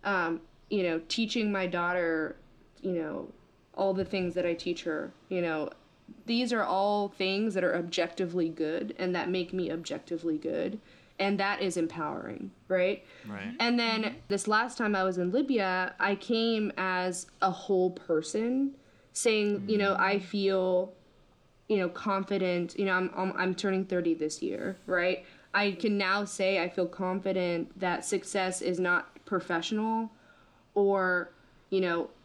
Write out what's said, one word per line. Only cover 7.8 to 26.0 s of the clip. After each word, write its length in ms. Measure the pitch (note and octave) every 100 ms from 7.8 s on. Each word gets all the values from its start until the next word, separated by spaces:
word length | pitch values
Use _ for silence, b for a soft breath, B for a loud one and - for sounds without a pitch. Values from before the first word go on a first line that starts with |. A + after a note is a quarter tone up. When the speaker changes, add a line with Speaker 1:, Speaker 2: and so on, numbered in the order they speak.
| E3+ F3+ E3+ - F#3 F3+ E3
Speaker 1:
good 460 | D#3+ D#3 E3 G#3 -
and 160 | F3+
that 160 | F3+ -
make 220 | F#3 F3
me 180 | F#3 F3
objectively 640 | E3 E3+ D3+ - E3+ E3 D#3
good. 400 | D#3 D#3+ F3+ G#3 B B B -
And 200 | G3 G3
that 240 | G3 G#3
is 140 | F#3+ F3
empowering, 760 | E3 E3 D3+ C#3+ - - G3 - -
right? 360 | F#3 F#3 G#3 B B G#3
Speaker 2:
Right. 260 | G#3 G3 B3
Speaker 1:
And 180 | A#3 A#3+
then 240 | A#3 A3
Speaker 3:
Mm-hmm. 120 | G#3+ - -
Speaker 1:
this 200 | G3+ G#3+
last 280 | G#3+ A#3+ -
time 180 | A3 G3+
I 80 |
was 120 | F#3+ F3+
in 140 | F3+
Libya, 640 | A#3 C#4 A#3+ F#3+ F#3 F#3 -
I 160 | G3 G3
came 560 | - A3+ A3+ A3 G#3+ -
as 500 | F#3 F#3 F#3 F3 - -
a 100 | F#3+
whole 400 | F3 - F#3+ F#3
person 800 | F3+ - D#3 D#3+ G#3+ A3+ C4 C#4 C#4 B B B
saying, 520 | - A#3+ A3 G#3 G3+ G3+
you 100 | G#3+
know, 160 | G3 G3
I 180 | F#3+ G3+
Speaker 2:
Mm-hmm. 80 | F#3+
Speaker 1:
feel, 680 | G#3 G3 F#3+ F#3 F3+ F#3+ - - _ _ _ _ _ _
you 100 | G#3
know, 100 | F3+
confident, 880 | F3 A3 G3 F#3+ G3 F#3 F3 E3+ -
you 60 |
know, 80 | G3
I'm, 180 | F#3 F#3 -
I'm, 160 | F#3+ -
I'm 180 | F#3
turning 300 | F#3 G3+ F#3+ F#3+
thirty 260 | F3+ E3+
this 300 | E3 D#3 -
year, 340 | G3 - - F#3 -
right? 380 | F3+ F3+ - B B B
I 180 | G3 G#3
can 240 | F#3 A3
now 280 | G3+